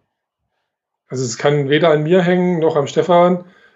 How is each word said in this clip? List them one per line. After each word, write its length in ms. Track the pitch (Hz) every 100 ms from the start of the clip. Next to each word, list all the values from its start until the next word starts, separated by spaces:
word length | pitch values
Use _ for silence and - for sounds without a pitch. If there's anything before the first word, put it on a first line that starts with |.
| _ _ _ _ _ _ _ _ _ _ -
Also 160 | 127
es 140 | 127 -
kann 300 | 165 147 135
weder 220 | 151 165
an 120 | 151
mir 180 | 151 185
hängen, 360 | 175 180 180 170
noch 180 | 156 160
am 100 | -
Stefan, 580 | 160 160 175 180 175 - _ _